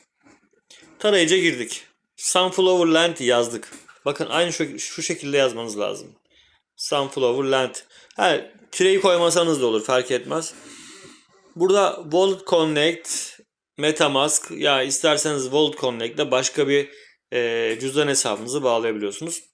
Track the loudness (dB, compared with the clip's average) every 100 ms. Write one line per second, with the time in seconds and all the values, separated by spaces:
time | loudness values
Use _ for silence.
0 | _ _ _ _ _ _ _ -20 -20 -4
1 | 2 4 4 4 2 0 -6 -10 -14 _
2 | _ -10 -2 2 2 2 4 4 4 4
3 | 2 0 2 2 2 -4 -12 -20 -20 -8
4 | -6 -4 -2 0 0 -2 -4 -6 -10 -8
5 | -6 -6 -2 0 0 -2 -8 -6 -6 -6
6 | -14 -20 _ _ _ _ _ -12 -4 -2
7 | -2 0 0 0 0 0 0 -6 -20 -20
8 | -12 0 0 0 -4 -18 _ 0 2 4
9 | 4 4 4 4 2 2 2 0 2 0
10 | 0 -2 -2 -6 -6 -12 -20 -20 -20 -20
11 | -20 -20 _ _ _ 0 2 4 2 -2
12 | -2 2 2 0 0 2 2 2 0 0
13 | -6 -8 -10 -16 _ _ _ -4 -2 2
14 | 2 2 0 -2 -4 -4 0 0 0 0
15 | 0 2 0 -4 -2 0 0 0 -4 -4
16 | -6 -4 0 0 0 0 0 0 -2 -10
17 | -20 _ _ -4 -2 -2 -2 -4 -4 0
18 | 0 0 -2 -4 -6 -2 0 0 0 -4
19 | -6 -8 -10 -12 -16